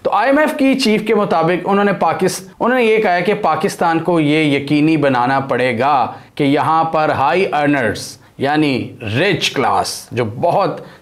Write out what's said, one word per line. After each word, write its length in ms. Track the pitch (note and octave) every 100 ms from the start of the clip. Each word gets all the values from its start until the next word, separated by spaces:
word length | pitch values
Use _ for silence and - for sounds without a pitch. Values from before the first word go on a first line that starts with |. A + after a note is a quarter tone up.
तो 60 | -
आईएमएफ़ 460 | G3+ A#3+ C#4 D4+ D#4
की 200 | C4+ C4
chief 280 | A3 G#3
के 120 | G#3+ G#3+
मुताबिक 520 | G3 E3+ D#3+ F3+ -
उन्होंने 260 | G3+ G3+
पाकिस-, 500 | F#3+ E3+ D#3 F#3 - - -
उन्होंने 260 | A3+ B3+ A3+
ये 120 | A3
कहा 160 | G3+
है 80 | F3
कि 120 | F3+
पाकिस्तान 640 | G3+ E3+ D#3 G3 - F3 E3
को 200 | E3 E3+
ये 380 | D3 D#3 D3+ C#3
यकीनी 400 | C#3 D3 D#3 D#3
बनाना 420 | C#3 B2+ B2 C3+
पड़ेगा 760 | C3+ B2 B2+ A2+ C3+ C#3+ A2+ - - -
कि 60 |
यहाँ 400 | C#3 C#3+ C3+ D#3+
पर 280 | E3 D#3+ D#3
हाई 340 | A#2+ C#3 F3 G3
earners 760 | D3+ D3 C#3+ A2 E2+ - - - -
यानी 520 | C3 D3+ D3+ B2 G#2 -
rich 460 | A2 A#2 G3 E3+ -
class, 600 | C3+ A2 G2 G2 - -
जो 120 | A2+ A2+
बहुत, 600 | A#2 E3+ E3+ F3 - - -